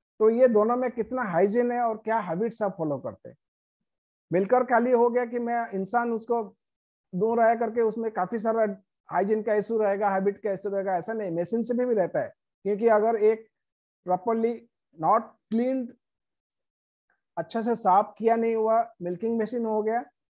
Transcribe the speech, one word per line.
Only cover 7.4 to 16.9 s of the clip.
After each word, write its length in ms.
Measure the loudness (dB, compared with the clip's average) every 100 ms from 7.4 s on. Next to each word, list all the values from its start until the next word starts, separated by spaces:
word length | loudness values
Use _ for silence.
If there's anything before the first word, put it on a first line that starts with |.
| 2
है 60 | 2
करके 260 | -2 0
उसमें 300 | 0 0 -6
काफी 280 | -4 -4 -2
सारा 380 | -2 0 0 -2 _ _ -6
हाइजीन 320 | -2 0 0
का 100 | 0
issue 240 | 0 0 0
रहेगा, 320 | 0 0 0
habit 280 | 0 0 -2
का 140 | -4
issue 180 | -4 -4
रहेगा, 260 | -4 -2 -2
ऐसा 180 | -4
नहीं, 180 | -6 -4
मशीन 300 | -4 -2 -2
से 120 | -2
भी, 120 | -2 0
भी 100 | 0
रहता 240 | 0 -2
है। 140 | -4 -8 _ _
क्योंकि 240 | -6 0 4
अगर 280 | 4 2 2
एक 320 | 2 0 -4 _ _ _ _ _ -4
properly 640 | -2 0 0 0 -4 -12 _ _ -4
not 200 | 2 2
cleaned, 720 | 0 _ -4 -2 0 -2 -6 -12 _ _ _ _ _ _ _ _ _